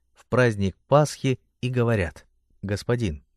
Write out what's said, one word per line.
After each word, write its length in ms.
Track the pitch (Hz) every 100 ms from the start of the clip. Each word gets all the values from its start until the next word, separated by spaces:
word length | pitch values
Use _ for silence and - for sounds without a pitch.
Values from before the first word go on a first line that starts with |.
| _
в 120 | _ -
праздник 500 | 117 123 104 98 - -
Пасхи, 520 | 143 151 - 135 123 _ _
и 80 | 123
говорят: 560 | 123 117 110 82 - - _ _ _
«Господин, 600 | 95 101 - 120 107 73 _